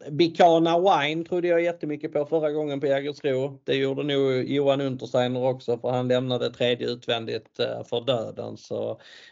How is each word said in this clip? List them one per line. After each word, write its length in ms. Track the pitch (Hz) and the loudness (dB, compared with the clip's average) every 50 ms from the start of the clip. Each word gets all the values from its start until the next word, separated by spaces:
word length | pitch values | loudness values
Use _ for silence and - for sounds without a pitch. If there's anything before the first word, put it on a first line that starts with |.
| - 139 | -12 -8
Bicana 680 | 151 143 170 160 165 - 180 170 165 165 165 165 170 170 | 0 2 2 2 6 6 6 8 8 6 6 4 4 4
Wine 460 | 185 196 175 147 139 151 156 165 165 | 4 4 4 4 2 0 -2 -4 -4
trodde 240 | - 190 175 170 175 | -2 -2 -2 2 2
jag 140 | 170 170 | 2 2
jättemycket 500 | 170 170 170 170 165 151 147 143 156 156 | 2 0 -2 -4 -6 -6 -6 -6 -8 -4
på 140 | 156 151 143 | -2 -2 -2
förra 240 | - 160 160 151 151 | 0 0 0 0 0
gången 300 | 147 151 151 147 139 139 | -2 -2 -4 -2 -4 -2
på 60 | 151 | 0
Jägersro. 760 | 139 135 139 139 147 139 - - 143 131 131 135 143 135 - - | 0 0 0 -2 -4 -8 -4 -2 -2 0 0 -2 -4 -6 -10 -4
Det 100 | 139 139 | -2 0
gjorde 280 | 135 135 135 135 139 | 0 0 0 -2 -2
nog 420 | 143 147 139 139 139 135 131 127 - | -2 0 0 2 2 2 2 0 0
Johan 360 | - 139 143 139 139 135 139 | 0 0 2 2 2 2 2
Untersteiner 680 | 139 135 127 127 113 - - 127 123 123 127 123 127 | 0 -4 -4 -6 -8 -2 0 0 0 2 0 0 0
också, 320 | 131 123 127 - 120 120 117 | -2 -2 -2 -4 -4 -4 -2
för 120 | - 123 | -2 -2
han 180 | 127 127 127 123 | -2 0 0 2
lämnade 420 | 127 127 131 127 123 117 127 120 | 0 0 0 0 -2 -2 -2 -4
tredje 380 | 123 - 123 120 123 123 120 120 | -2 -2 0 0 0 -2 -4 -6
utvändigt, 720 | 120 120 - 120 117 113 113 117 117 110 - _ _ - | -6 -8 -4 -4 -4 -4 -4 -6 -8 -8 -10 _ _ -4
eh, 240 | 120 117 117 117 120 | -4 -4 -4 -8 -8
för 160 | - 120 120 | -6 -6 -4
döden. 560 | 117 135 127 113 110 107 104 110 110 110 107 | -2 -2 -2 -2 -2 -6 -8 -10 -10 -10 -12
Så 440 | - - - 107 107 110 113 110 - - - - - - - | -14 -12 -8 -6 -6 -6 -6 -8 -10 -14 -20 -20 -20 -20 -20